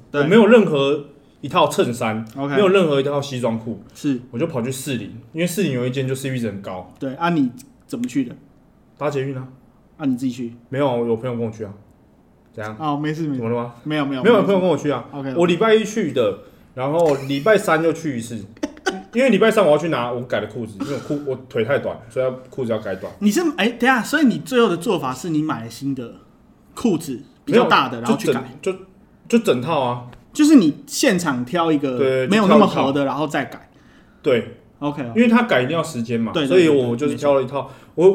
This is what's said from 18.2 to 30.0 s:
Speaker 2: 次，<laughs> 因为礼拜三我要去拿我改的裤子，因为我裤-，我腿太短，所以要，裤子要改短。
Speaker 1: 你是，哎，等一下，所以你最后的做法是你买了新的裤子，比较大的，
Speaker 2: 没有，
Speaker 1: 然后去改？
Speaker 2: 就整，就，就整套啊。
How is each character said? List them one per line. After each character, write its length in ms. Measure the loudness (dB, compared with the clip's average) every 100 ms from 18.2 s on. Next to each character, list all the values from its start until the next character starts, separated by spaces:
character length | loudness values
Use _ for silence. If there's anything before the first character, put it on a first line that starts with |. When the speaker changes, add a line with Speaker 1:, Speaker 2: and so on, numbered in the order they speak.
Speaker 2:
次， 240 | -8 -12 -14 -12 -12 -8
<laughs> 380 | -8 -8 -6
因 80 | 0
为 80 | 4
礼 80 | 4
拜 120 | 4
三 140 | 4
我 60 | 4
要 80 | 4
去 100 | 2
拿 240 | -2 -2
我 80 | -6
改 180 | -4 -4
的 80 | -4
裤 180 | -8 -10
子， 100 | -8
因 60 | -8
为 60 |
我 60 | -8
裤-， 220 | -6 -6 -6
我 120 | -8 -6
腿 160 | -2
太 140 | 0 0
短， 180 | -2 -8 -8
所 120 | -4
以 40 | -4
要， 40 | -4 -10
裤 120 | -8
子 100 | -4
要 60 | -4
改 160 | -4 -8
短。 140 | -10 -2
Speaker 1:
你 100 | 0
是， 100 | 2 0 0
哎， 120 | -2
等 180 | 0 0
一 20 |
下， 120 | 0
所 180 | 0 2
以 60 | 2
你 100 | 2
最 200 | 0 2
后 80 | 2
的 80 | 2
做 220 | -2 -2
法 160 | -2
是 160 | -6 -4
你 120 | -2
买 220 | -2 -6
了 60 | -10
新 240 | -10 -8
的 220 | -6 -10 -16 -20 _ _ _ _
裤 240 | -4 0 0
子， 240 | -4 -12 -12 _
比 80 | 0
较 120 | 2
大 240 | 4 2 2
的， 120 | -2
Speaker 2:
没 20 |
有， 0 |
Speaker 1:
然 100 | -2
后 60 | -2
去 140 | 0
改？ 120 | -2 -4 -10
Speaker 2:
就 120 | -8
整， 80 | -8 -12 -20 _ _ 0
就， 100 | 0
就 60 |
整 180 | 2 0
套 180 | 0 -2
啊。 240 | -2 -4